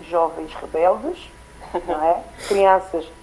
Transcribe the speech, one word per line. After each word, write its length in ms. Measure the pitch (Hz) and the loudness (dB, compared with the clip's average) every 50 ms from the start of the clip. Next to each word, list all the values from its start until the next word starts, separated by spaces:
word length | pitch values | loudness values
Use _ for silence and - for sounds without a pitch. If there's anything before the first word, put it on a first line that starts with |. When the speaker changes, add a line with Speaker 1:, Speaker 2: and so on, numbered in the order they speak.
| - | -8
Speaker 1:
jovens 500 | - 175 170 165 156 165 160 160 151 - | -2 0 0 0 0 -2 -6 -10 -12 -12
rebeldes, 760 | - - - - 156 170 185 196 214 240 330 359 - - - - - - - - | -14 -10 -6 -2 2 2 2 2 2 -2 -8 -8 -8 -12 -20 -20 -20 -20 -20 -20
Speaker 2:
<laughs> 300 | - - - - 175 - | -20 -12 -8 -8 -6 -4
Speaker 1:
não 180 | - 165 151 156 | -4 -2 0 2
é? 200 | 165 175 - - - - - - | 2 2 0 -2 -10 -16 -10 -6
Crianças 580 | - 202 196 196 190 190 185 185 - - 160 - - - - | -2 2 4 6 6 6 4 2 -2 -6 -6 -6 -8 -16 -20